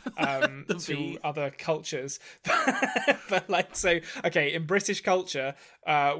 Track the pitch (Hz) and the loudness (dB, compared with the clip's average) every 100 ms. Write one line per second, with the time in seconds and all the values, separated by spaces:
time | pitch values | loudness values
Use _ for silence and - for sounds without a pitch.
0 | - - 139 135 147 135 - 175 160 143 | -10 -4 -2 2 0 -2 -6 -6 -4 -4
1 | 143 - 151 151 143 - - 156 - 143 | -4 -4 -6 -4 -4 -4 -2 -2 -2 -6
2 | 135 - - - - - - - 262 - | -6 -10 -14 -10 0 2 2 2 0 0
3 | - - - 190 - 180 180 - 190 170 | 2 0 2 -2 0 0 0 0 2 2
4 | - - 180 170 143 165 156 196 202 196 | 0 -4 0 2 2 0 2 0 2 -2
5 | - 185 180 143 135 139 - - - 147 | 2 2 2 -4 -4 -6 -14 -8 0 4
6 | 143 151 | 4 2